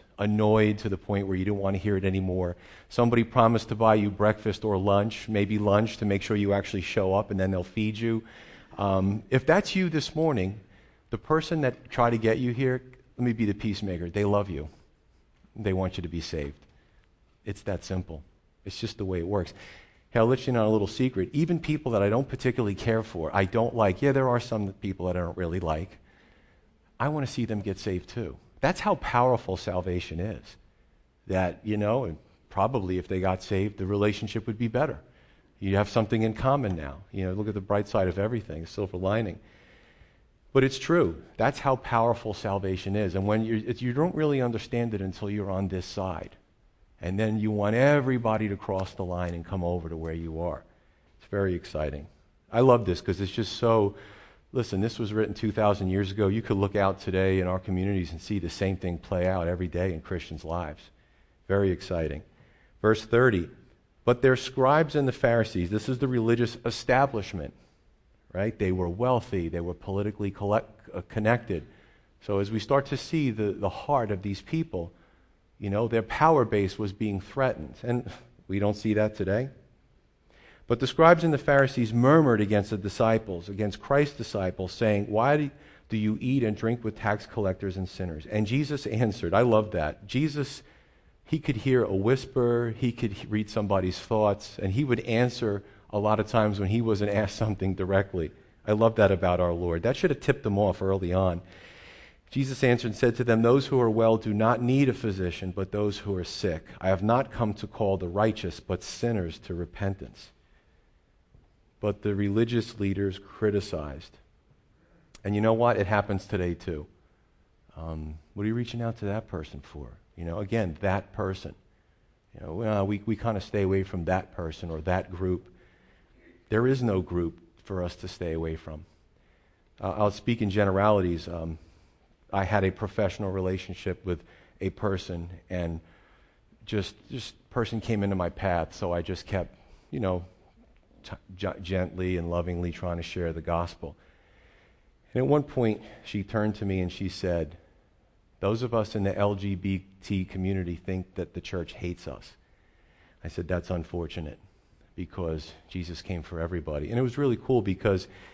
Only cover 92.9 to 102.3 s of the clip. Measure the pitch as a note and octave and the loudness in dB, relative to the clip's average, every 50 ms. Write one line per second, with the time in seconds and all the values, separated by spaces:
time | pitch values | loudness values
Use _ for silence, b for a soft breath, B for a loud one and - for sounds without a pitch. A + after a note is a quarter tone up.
92.9 | A#2 - - G#2+ G2+ - - - G#2 G#2+ G#2+ - - A2+ G#2 G2 G2 F#2+ F#2 F#2 | -2 0 -4 -4 -4 -6 -8 -4 -2 -2 -2 -2 -2 -2 0 2 2 2 2 0
93.9 | F2+ - - - A#2 G#2+ G#2+ G#2 G2+ G2+ - - - - - F#2+ F#2+ B2 D3+ C3 | -2 -4 -4 -2 2 4 4 4 2 0 -4 -16 -12 -6 -4 -2 0 0 2 2
94.9 | A#2+ A#2 - A#2+ A2+ A2+ B2 B2 B2 - A#2+ G#2+ G2+ G2+ - B B B B B | 2 0 0 0 2 2 2 2 0 -2 -2 -2 -2 -2 -4 B B B B B
95.9 | - G#2 G2+ G#2+ G#2+ G#2+ G#2+ - - A2+ G#2+ G#2+ G2+ G2 G2+ F#2 G#2+ A#2 A#2 A2+ | -4 0 2 2 2 2 0 0 2 2 4 4 2 0 0 0 2 2 2 2
96.9 | G#2+ G2 G2+ G2+ G2+ G#2 G#2+ G2 - - A2+ G#2+ G2+ - F#2+ G2 F#2 F#2 F#2+ F2+ | 2 2 2 0 2 2 0 0 -2 -2 -2 -2 -2 -2 0 -2 0 0 0 2
97.9 | G2 F#2+ G2+ - - F#2 D#2+ C#2 - b b b b b b - G#2+ G#2+ A2+ A#2 | 2 2 2 2 -2 -4 -4 -4 -6 b b b b b b 0 2 4 4 4
98.9 | A2 A2+ G#2 F#2+ G2 E2+ F2+ F2+ F2+ F2 F2+ F2 E2+ E2+ F2+ F2 E2 E2+ E2+ A#2 | 6 6 6 6 6 4 4 2 2 4 2 2 0 0 0 0 -2 0 0 0
99.9 | C3+ - - F3 C#3+ - - - C3+ C#3 - A2+ G2+ G2 G#2 G2 F2+ - F#2+ F#2+ | -2 2 0 0 0 0 0 -2 -2 0 0 -2 0 2 2 2 2 0 0 0
100.9 | F#2+ F#2+ F#2+ F2 F2+ F#2 F#2+ F#2 E2+ F2 F#2 B B B B B B B B B | 0 0 0 0 2 2 2 2 0 -2 -8 B B B B B B B B B
101.9 | B B B B B B B - | B B B B B B B -8